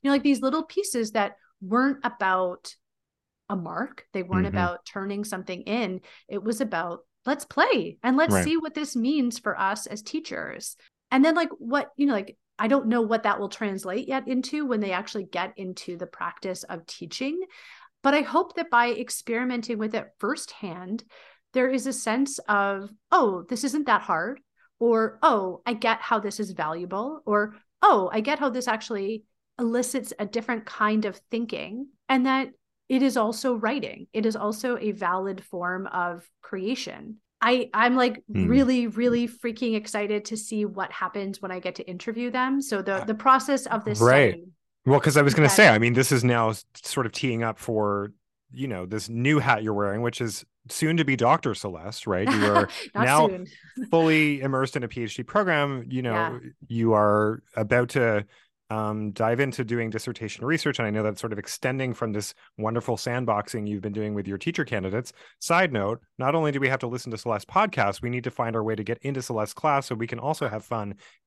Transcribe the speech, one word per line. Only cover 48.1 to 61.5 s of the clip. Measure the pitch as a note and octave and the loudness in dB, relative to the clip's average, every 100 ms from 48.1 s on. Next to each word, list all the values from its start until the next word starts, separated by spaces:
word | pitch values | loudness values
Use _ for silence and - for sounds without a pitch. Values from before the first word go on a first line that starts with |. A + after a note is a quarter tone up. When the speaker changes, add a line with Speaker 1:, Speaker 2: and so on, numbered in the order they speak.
| - _ _ _ | -10 _ _ _
Speaker 2:
you | B2+ C3+ | -10 -6
know, | F#2+ F2+ | -6 -6
this | G#2+ A2+ | -6 -6
new | A#2 C3 D3+ | 0 2 4
hat | B2+ A2+ | 4 2
you're | A2 | 0
wearing, | G2+ G2+ G#2+ | 0 0 0
which | A#2+ - | -2 -2
is | A#2+ - - _ - | -6 -6 -14 _ -12
soon | - D#3+ E3 | -2 0 2
to | |
be | C#3 B2+ | 2 4
Doctor | A#2 D3+ C3+ | 4 4 2
Celeste, | G#2 G2+ E2+ F2+ - - | -4 -8 -10 -12 -10 -2
right? | F#2 A2 | 0 2
You | G#2+ G#2 | 2 4
are | G#2 G2 - | 4 2 -4
Speaker 1:
<laughs> | - | -8
Not | G3+ | 0
Speaker 2:
now | A#3+ D#4 G3+ | 4 6 4
Speaker 1:
soon. | F#3 F3+ - - - | 0 -10 -18 -18 -10
<laughs> | A#3 | 2
Speaker 2:
fully | E3 D#3+ D#3 D3+ C#3+ | 4 6 4 4 0
immersed | C3+ C3+ C3 C#3+ | -2 0 -2 -2
in | |
a | A#2+ | -6
P | - | -6
H | A2+ - | -6 -8
D | |
program, | A#2+ G#3 F#3+ D#3 C#3+ C3+ A#2+ | -2 0 2 2 0 -2 -6
you | C3 | -4
know, | B2 | -2
Speaker 1:
Yeah. | A2 E3+ B2 B2+ - - | -2 -2 -6 -14 -20 -6
Speaker 2:
you | A#2 A2+ | 0 4
are | G#2+ G#2 G#2 G#2+ A2+ - - | 6 6 4 2 -2 -8 -6
about | G#2+ B2 A#2+ | 2 2 2
to | D3 A#2 G#2 G#2 _ _ _ - | 2 2 2 -2 _ _ _ -8
um, | A2 G#2+ G#2+ G#2+ | -4 -4 -4 -6
dive | G2 A2+ A#2+ | -2 0 2
into | C#3 A#2+ | 0 -2
doing | A#2 A#2+ A2+ | -4 -4 -4
dissertation | A2 - A2 A2 - | -6 -8 -8 -10 -6
research. | B2 D#3+ D3+ C3 | -2 0 0 -2
And | A2 | -2
I | |
know | G#2+ | 0
that's | G#2+ F#2+ | -2 -2
sort | A2+ | -6
of | G#2 | -6
extending | - | -8